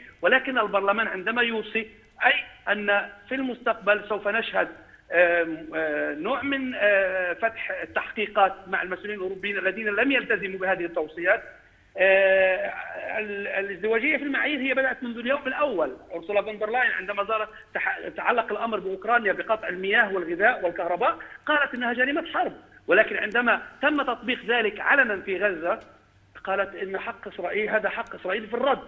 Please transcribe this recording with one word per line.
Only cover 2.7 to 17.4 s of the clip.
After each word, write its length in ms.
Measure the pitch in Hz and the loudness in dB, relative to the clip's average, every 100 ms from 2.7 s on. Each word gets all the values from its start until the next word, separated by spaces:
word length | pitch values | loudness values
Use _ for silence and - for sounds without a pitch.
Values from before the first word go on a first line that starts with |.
أن 360 | 208 202 202 - - - | -2 2 0 0 -10 -8
في 60 | |
المستقبل 680 | 262 262 226 233 220 185 208 208 | -4 -4 -4 -2 0 2 2 0
سوف 200 | 208 202 | -4 0
نشهد، 400 | 220 220 190 175 - - - - | -2 0 0 0 -4 -20 -20 -2
آم، 540 | 170 175 175 165 156 160 | 4 6 4 2 -4 -6
آه، 400 | 160 156 147 147 | -2 -2 0 -2
نوع 280 | 147 180 262 | -4 -4 -2
من، 320 | 269 269 262 | -2 -2 -2
آه، 580 | 220 208 202 190 185 180 | 0 4 4 4 0 -2
فتح 380 | 170 226 226 - - | -2 -2 -2 -6 -8
التحقيقات 720 | - - - - 208 214 190 190 180 | -4 -4 -4 -4 -2 4 4 4 -4
مع 140 | 185 | -4
المسؤولين 340 | 175 185 208 214 | -2 -4 -6 -6
الأوروبيين 420 | 185 190 196 202 | -6 -4 -4 -2
الذين 280 | 185 185 220 | 0 0 -2
لم 260 | 202 262 | 2 2
يلتزموا 460 | 254 - 208 196 190 | 2 2 -2 -2 -2
بهذه 260 | 185 185 | 0 0
التوصيات. 580 | 170 170 156 - 175 226 - - _ _ _ - | -2 -4 -4 -2 0 0 -2 -18 _ _ _ 2
آه، 720 | 190 190 190 190 190 185 202 180 170 180 180 214 | 4 6 6 6 4 2 -2 -6 -10 -10 -6 -6
ال-، 280 | 214 202 202 | -4 -6 -4
الازدواجية 680 | 190 196 180 208 226 269 285 | -4 -4 -4 0 2 2 0
في 60 | |
المعايير 380 | 277 254 240 294 | 0 -2 0 0
هي 140 | 262 | 0
بدأت 280 | 254 262 247 | 2 2 -2
منذ 160 | 247 233 | -6 -6
اليوم 220 | 240 285 269 | -2 -2 -2
الأول. 500 | 262 294 196 143 127 - | 0 0 2 -2 -4 -12
أورسولا 300 | 170 170 202 | -10 -2 0
فون 160 | 196 214 | 0 -2
دير 120 | 214 | -2
لاين 200 | 247 233 | 2 2
عندما 340 | 180 190 202 | 0 -4 -4
زارت 240 | 202 220 | -2 -2